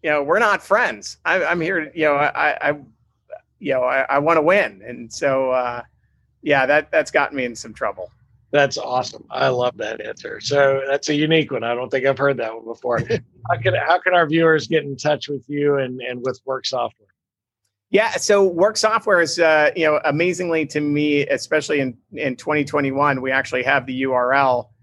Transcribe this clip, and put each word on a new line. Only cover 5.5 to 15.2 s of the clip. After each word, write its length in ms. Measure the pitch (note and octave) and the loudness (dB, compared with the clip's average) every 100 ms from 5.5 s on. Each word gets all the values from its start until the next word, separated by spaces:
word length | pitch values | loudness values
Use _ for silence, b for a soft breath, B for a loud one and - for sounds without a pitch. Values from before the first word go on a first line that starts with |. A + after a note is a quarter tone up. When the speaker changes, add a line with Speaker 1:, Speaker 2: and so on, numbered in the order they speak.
Speaker 1:
uh, 320 | B2+ B2 A#2+ A#2+ _ _ _ _ _ | 0 -2 -6 -12 _ _ _ _ _
yeah, 220 | D#3 C#3+ | 0 2
that, 280 | C3 D3 D3+ | 4 2 2
that's 180 | D#3+ C#3+ | -2 2
gotten 260 | - C#3+ C#3+ | 0 0 -4
me 80 | |
in 120 | B2 A2+ | -6 -8
some 180 | A#2+ | -16
trouble. 380 | G#2+ A2 - - _ _ _ _ | -8 -8 -6 -16 _ _ _ _
Speaker 2:
That's 260 | D3 C#3 - | 2 2 0
awesome. 480 | B2 B2+ B2 - - | -2 -2 -4 -12 -12
I 180 | C3 C3+ | -2 0
love 280 | B2 B2 A#2+ | 0 -2 -4
that 220 | G#2+ A2+ | -8 -8
answer. 400 | G#2+ A2 G#2+ G#2+ | -10 -12 -12 -10
So 400 | A#2 C#3+ C#3 C3+ C3+ | -2 2 4 2 -2
that's 200 | C#3+ - | -4 -2
a 60 | |
unique 360 | D3 D3+ D#3+ C#3 | 0 4 2 2
one. 140 | B2+ | -4
I 100 | A#2 | -4
don't 160 | A#2+ B2 | -4 -2
think 160 | C3+ C3 | -2 0
I've 120 | C3+ | 0
heard 180 | C#3 B2+ | 0 0
that 180 | A2+ | -6
one 100 | A2+ | -8
before. 340 | A2+ A2+ B2 A#2 | -14 -10 -2 -2
Speaker 1:
<laughs> 520 | A2+ D#3 - _ - | 0 -4 -4 _ -4
Speaker 2:
How 80 | F3 | -2
can, 140 | F#3 | 0
how 240 | F3+ D3+ F3 | 0 0 0
can 160 | F#3 | 4
our 140 | F3+ D#3+ | 2 2
viewers 400 | E3 E3 D#3 A#2+ | 4 4 2 2
get 160 | D#3+ | -2
in 120 | C#3+ C3+ | -2 -4
touch 320 | D3+ D3+ | -2 -2